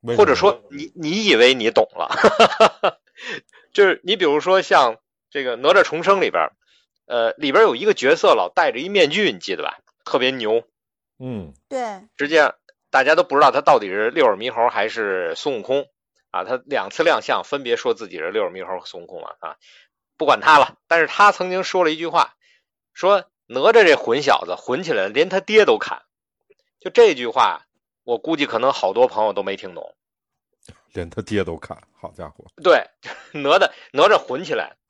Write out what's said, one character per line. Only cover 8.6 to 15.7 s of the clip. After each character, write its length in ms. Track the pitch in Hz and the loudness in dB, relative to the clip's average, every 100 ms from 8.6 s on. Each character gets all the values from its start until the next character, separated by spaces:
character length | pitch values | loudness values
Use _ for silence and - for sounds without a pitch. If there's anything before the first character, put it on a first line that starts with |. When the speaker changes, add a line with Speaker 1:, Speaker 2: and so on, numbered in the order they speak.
| 156 | -2
Speaker 2:
着 80 | 120 | -4
一 80 | 175 | -4
面 220 | 202 147 | 0 0
具， 200 | 175 190 | 0 -4
你 80 | 95 | -4
记 160 | - | -10
得 80 | 85 | -8
吧？ 160 | 73 - _ _ | -8 -12 _ _
特 140 | - 139 | -6 -2
别 140 | 127 | -2
牛。 320 | 131 107 113 - _ _ _ _ _ | -2 -2 -4 -4 _ _ _ _ _
Speaker 1:
嗯。 320 | 131 113 82 - _ | -12 -12 -14 -20 _
Speaker 3:
对。 100 | 269 233 95 _ - | -10 -10 -12 _ -10
Speaker 2:
实 80 | 143 | 0
际 80 | |
上 220 | 160 143 - _ _ _ | 2 2 -2 _ _ _
大 140 | 139 | 0
家 100 | 135 | 2
都 80 | 160 | 2
不 140 | 175 139 | 2 4
知 40 | |
道 120 | 143 | 4
他 80 | 127 | 4
到 180 | 156 131 | 2 2
底 80 | 101 | 2
是 240 | 98 110 | -2 -2
六 160 | 156 127 | 2 2
耳 100 | 98 | 2
猕 140 | 120 | -6
猴 180 | 117 117 | -2 -2
还 200 | 113 107 | 0 -4
是 480 | 117 104 95 85 82 | -4 -4 -4 -6 -6
孙 200 | 151 123 | -6 -8
悟 60 | |
空 240 | 98 | -4